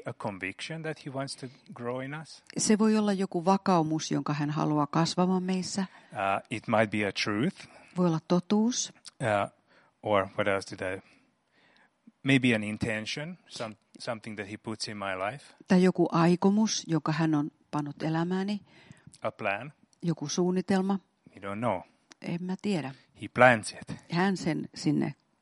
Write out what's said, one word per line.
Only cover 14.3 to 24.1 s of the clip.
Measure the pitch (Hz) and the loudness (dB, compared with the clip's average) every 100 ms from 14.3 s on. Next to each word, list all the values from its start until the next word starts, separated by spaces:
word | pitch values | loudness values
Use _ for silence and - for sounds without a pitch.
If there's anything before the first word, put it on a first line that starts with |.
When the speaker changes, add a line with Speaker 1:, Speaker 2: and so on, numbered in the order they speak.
| 107 | -10
Speaker 1:
that | 98 | -10
he | 107 | -10
puts | - 110 - | -8 -8 -8
in | 107 | -6
my | 98 92 98 | -6 -4 -4
life. | 135 - - - | -6 -12 -18 2
Speaker 2:
Tai | 185 | 4
joku | 185 - 170 | 4 4 2
aikomus, | 165 165 175 196 202 220 - - | 4 4 4 4 4 2 -2 -2
jonka | 160 - | -2 0
hän | 156 160 151 | 0 2 0
on | 151 - _ | -2 -8 _
pannut | 151 147 147 | -6 -6 -6
elämääni. | 151 160 170 185 196 208 - - - - - - | -4 -2 -2 -2 -4 -6 -10 -20 -20 -20 -20 -10
Speaker 1:
A | 113 | -8
plan. | - 107 101 139 - _ _ | -4 -4 -4 -6 -18 _ _
Speaker 2:
Joku | 170 160 147 | -4 -4 -2
suunnitelma. | - 180 185 - 190 190 196 - _ _ - | 0 2 0 2 2 2 -2 -4 _ _ -14
Speaker 1:
We | |
don't | 98 101 | -10 -4
know. | 120 92 - _ _ - | -2 -2 -4 _ _ -14
Speaker 2:
En | - 170 | -8 -6
mä | 180 185 | -4 -4
tiedä. | 208 190 131 135 _ - | -2 -2 -2 -10 _ -14
Speaker 1:
He | 104 | -6
plants | - 123 117 101 | 8 8 8 2
it. | - - - - | -12 -12 -14 -4